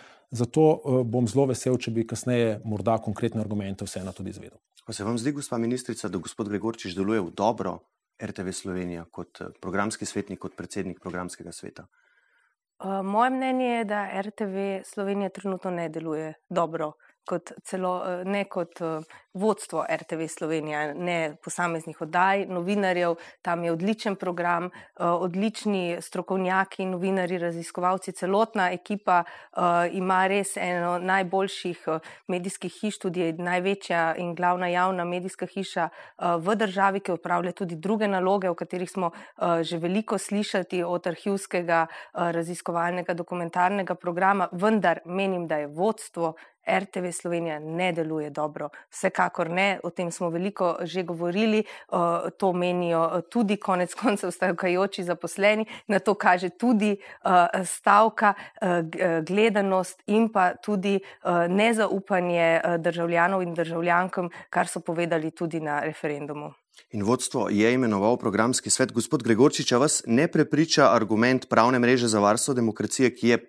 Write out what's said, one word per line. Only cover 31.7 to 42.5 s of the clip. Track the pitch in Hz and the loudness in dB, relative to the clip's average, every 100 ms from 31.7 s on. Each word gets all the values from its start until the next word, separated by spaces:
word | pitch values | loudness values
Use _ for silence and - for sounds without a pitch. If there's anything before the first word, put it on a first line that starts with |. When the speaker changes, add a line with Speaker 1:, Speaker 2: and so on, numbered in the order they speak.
| 165 - | -6 -4
Speaker 3:
eh, | 160 - - - | -4 -6 -14 -6
medijskih | 180 185 - 180 - | -4 -4 -8 -10 -6
hiš, | 214 - | -6 -4
tudi | 190 170 165 | -4 -2 -2
največja | 160 175 180 190 196 - 170 165 160 | -2 -2 0 0 -2 0 0 2 0
in | 175 165 | -4 0
glavna | 180 180 180 | 0 2 2
javna | 175 185 185 175 | 2 2 0 -2
medijska | 180 185 - 180 | -4 -6 -8 -8
hiša, | 196 185 180 160 | -6 -4 -2 -4
eh, | - - - 180 170 | -6 -18 -4 0 0
v | 170 214 | 2 0
državi, | 214 190 196 196 | 0 2 2 2
ki | 196 | -2
opravlja | 165 175 175 180 | -4 0 0 -2
tudi | - 180 160 | -4 -6 -4
druge | 185 214 208 | -2 0 2
naloge, | 185 185 202 185 | 2 2 2 0
o | 170 | -2
katerih | 170 180 180 | -4 -6 -6
smo, | 196 175 | -4 -4
eh, | - - - 175 165 | -4 -14 -2 0 2
že | 160 170 | 0 -2
veliko | 175 202 220 202 | 0 0 0 -4
slišati, | - 202 202 196 175 180 | -2 -2 0 -2 -2 -2
od | 175 175 180 | -2 -2 -2
arhivskega, | 160 208 196 - 180 170 165 160 | -4 -2 -4 -2 -2 2 2 2
eh, | - - - 170 | -4 -10 -2 -2
raziskovalnega, | 165 165 | 0 -4